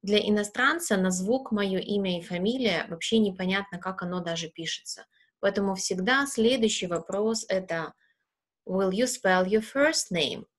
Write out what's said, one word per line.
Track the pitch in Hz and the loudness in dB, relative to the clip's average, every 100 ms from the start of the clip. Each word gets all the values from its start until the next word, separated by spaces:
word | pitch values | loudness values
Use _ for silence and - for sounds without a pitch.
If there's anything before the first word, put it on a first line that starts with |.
Для | 190 208 | 2 2
иностранца | 202 208 208 - 262 330 - 202 | 4 0 0 0 0 0 0 2
на | 185 | 2
звук | 185 185 262 262 | 0 0 -2 0
моё | 208 202 190 | -2 0 0
имя | - 202 190 175 | 0 0 0 -2
и | |
фамилия | 170 175 190 254 233 165 - | -4 -2 0 0 0 0 -2
вообще | 165 - 226 | -6 0 2
непонятно, | 208 185 185 196 196 175 | 2 0 0 0 -2 -8
как | 185 185 | -8 -6
оно | 180 180 | -6 -4
даже | 170 165 160 | -4 -4 -6
пишется. | - 165 - - - - _ _ _ | -10 -10 -10 -10 -14 -16 _ _ _
Поэтому | 196 196 196 190 | 0 0 -2 -2
всегда | - 185 185 262 277 | -4 -2 2 2 0
следующий | - 220 254 220 - 180 | 2 2 4 2 0 -2
вопрос — | 170 - 190 220 226 - | -4 -4 -2 0 -2 -2
это: | 190 185 165 165 _ _ _ _ _ _ _ - | -4 -2 -6 -6 _ _ _ _ _ _ _ -4
"Will | 185 190 | 0 2
you | 190 254 | 2 0
spell | - 190 185 185 | 2 4 4 4
your | 214 | 2
first | 220 269 285 311 - | 0 2 2 2 -2
name?" | 170 139 78 - | 0 0 -2 -12